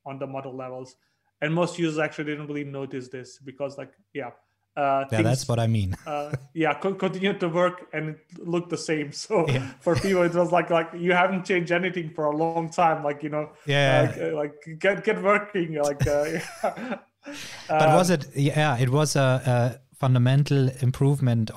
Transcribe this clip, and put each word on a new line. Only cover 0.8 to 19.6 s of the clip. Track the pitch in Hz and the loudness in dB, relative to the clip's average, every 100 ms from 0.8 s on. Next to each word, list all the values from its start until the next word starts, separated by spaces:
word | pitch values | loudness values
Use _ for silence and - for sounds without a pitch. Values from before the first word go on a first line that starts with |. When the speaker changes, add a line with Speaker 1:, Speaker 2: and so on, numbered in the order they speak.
| 131 _ _ _ _ - | -16 _ _ _ _ -6
Speaker 1:
And | 151 | -2
most | 165 170 170 | 0 0 0
users | 165 151 | -2 0
actually | 151 - | -4 -4
didn't | 151 147 147 | -6 -6 -8
really | 147 | -8
notice | 143 139 135 135 123 | -8 -8 -8 -10 -10
this | 131 123 - | -14 -16 -18
because, | 135 131 139 139 | -16 -8 -8 -8
like, | 135 _ _ | -16 _ _
yeah. | 143 123 - _ _ _ - | -10 -10 -14 _ _ _ -2
Uh, | 139 135 135 | 2 2 2
Speaker 2:
Yeah, | 110 | 2
that's | 110 131 | 2 0
Speaker 1:
things, | - | 0
Speaker 2:
what | 117 | 0
I | 113 | 2
mean. | 113 92 95 | 0 0 -4
<laughs> | 160 | -6
Speaker 1:
uh, | 147 147 147 - | -6 -6 -8 -8
yeah, | 165 156 | -2 0
co-, | 147 190 | 0 -2
continued | 190 190 190 196 196 | -2 -4 -2 -2 0
to | 175 | 0
work | 165 180 180 - | 2 2 0 -10
and | 156 156 | -8 -8
it | 151 _ - 175 | -10 _ -14 -4
looked | 175 175 | -4 -4
the | 156 | -6
same. | - 156 147 | -2 -4 -4
<laughs> | - | -10
So | - 214 156 | -2 0 2
Speaker 2:
Yeah. | 127 135 - | -2 -4 -4
Speaker 1:
for | - | 0
people, | 151 196 185 | 0 2 2
it | 170 | 2
was | 170 175 | 2 2
like, | 175 170 | 2 2
like, | 165 165 | 0 0
"You | 175 175 | -2 2
haven't | 175 190 190 185 | 4 4 0 0
changed | 185 165 | 0 2
anything | 170 185 175 160 | 0 0 -4 -8
for | 160 151 | -2 -2
a | 151 | 0
long | 165 165 160 | -2 -2 -4
time. | 160 165 151 | 2 2 2
Like, | 147 143 | -2 -4
you | 151 | -6
know, | 151 151 - | -6 -8 -10
Speaker 2:
Yeah. | - 143 139 135 | -2 2 4 4
Speaker 1:
like, | 131 - | 2 0
uh, | 165 156 | -4 -4
like, | 151 - 160 160 | -6 -8 -16 -2
get, | 190 196 | 0 0
get | 214 185 | -2 0
working." | 190 208 208 190 170 156 | 2 2 0 -4 -2 -2
Like, | 147 139 151 | -2 0 0
uh, | 147 151 165 - - | 0 0 -4 -8 -6
<laughs> | 202 175 247 214 _ _ 285 285 - - - | -6 -4 -8 -10 _ _ -16 -14 -14 -12 -2
Speaker 2:
But | 156 156 | 4 6
was | 165 185 | 6 4
Speaker 1:
um, | |
Speaker 2:
it, | 165 - 139 | 2 0 0
yeah, | 143 147 151 120 | 2 2 2 2
it | 127 | 2
was | 139 151 147 | 2 2 2
a, | 131 127 127 123 | 2 2 2 2